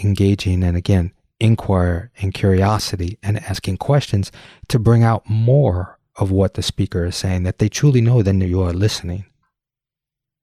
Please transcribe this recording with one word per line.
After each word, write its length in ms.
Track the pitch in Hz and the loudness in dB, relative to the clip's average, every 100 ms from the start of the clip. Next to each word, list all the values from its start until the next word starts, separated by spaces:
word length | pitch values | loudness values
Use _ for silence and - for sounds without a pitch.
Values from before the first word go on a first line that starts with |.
engaging, 600 | 101 98 98 101 95 92 | -2 2 2 2 0 0
and 140 | 90 87 | 0 0
again, 340 | 87 98 85 - _ - | 0 0 0 -6 _ -2
inquire 720 | 113 113 - 95 87 85 - - | 0 0 0 0 0 -2 -6 -8
and 100 | 98 | -8
curiosity 840 | - 101 95 98 107 - 92 87 107 | -2 0 2 2 0 -4 -6 -8 -8
and 160 | 101 104 | -4 -4
asking 380 | - 95 - 92 | -4 -8 -6 -6
questions 540 | - 143 - 101 95 - - - - | 0 0 0 -2 -4 -8 -20 -20 -4
to 100 | 117 | 0
bring 260 | 113 117 | 4 4
out 240 | 113 113 - | 4 0 -2
more 720 | 110 117 139 127 90 90 - _ - | -2 2 2 2 0 -4 -12 _ -6
of 120 | 98 | -2
what 240 | 95 95 | 2 0
the 80 | - | -2
speaker 440 | - - 98 92 85 | -6 -4 -4 -2 -4
is 100 | - | -4
saying 260 | 95 92 | -2 -2
that 140 | 90 - | -2 0
they 120 | 110 | -2
truly 320 | - 147 127 | 2 2 4
know 200 | 117 123 | 4 2
than 180 | 98 95 | 2 2
you 220 | 92 92 | 2 0
are 100 | 90 | 0
listening. 540 | 87 107 - 87 92 95 _ _ _ _ _ _ _ _ _ _ _ | 0 -2 -2 -8 -10 -12 _ _ _ _ _ _ _ _ _ _ _